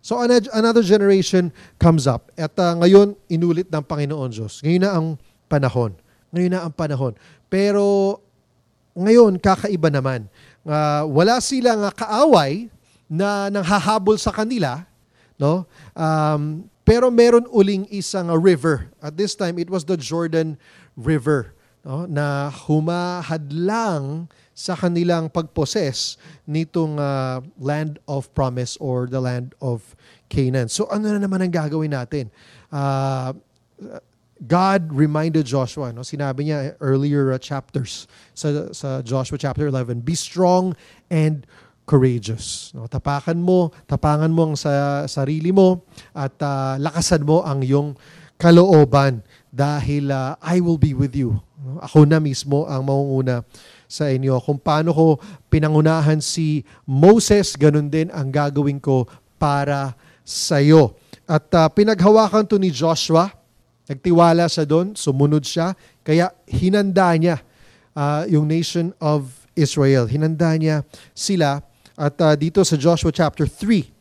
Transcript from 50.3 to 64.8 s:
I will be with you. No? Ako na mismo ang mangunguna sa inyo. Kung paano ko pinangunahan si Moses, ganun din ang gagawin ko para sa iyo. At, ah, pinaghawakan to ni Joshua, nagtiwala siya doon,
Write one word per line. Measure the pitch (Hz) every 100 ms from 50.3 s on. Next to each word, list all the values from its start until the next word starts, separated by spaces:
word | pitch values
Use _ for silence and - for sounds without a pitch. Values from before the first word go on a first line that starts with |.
| -
I | 160 180
will | 175 160
be | 156
with | 131 139 131
you. | 123 107 - -
No? | 131 151
Ako | - 156
na | 147 160
mismo | 151 131 139 143 156
ang | 135
mangunguna | 135 139 139 131 131 120 117 - - - _
sa | - 147
inyo. | 127 135 127
Kung | - 143
paano | 160 151 160
ko | 156 160 147 - 180 _
pinangunahan | 156 160 156 156 160 151 156
si | - - 156 151 - -
Moses, | - 135 170 226 - 208 190 143
ganun | 151 151 147
din | 156 160
ang | 165 135
gagawin | 147 147 143 143 139
ko | 143 131 120 - _ _
para | 151 143 143 143 135 117 _ _ -
sa | - - 151
iyo. | 143 160 127 - _ -
At, | - 156 _ 180
ah, | 156
pinaghawakan | - 208 208 190 214 214 208
to | 214 202
ni | 190
Joshua, | 127 165 165 - 160 190 - _ _ _ _ _
nagtiwala | 135 180 170 170 165
siya | 170 - 147
doon, | 156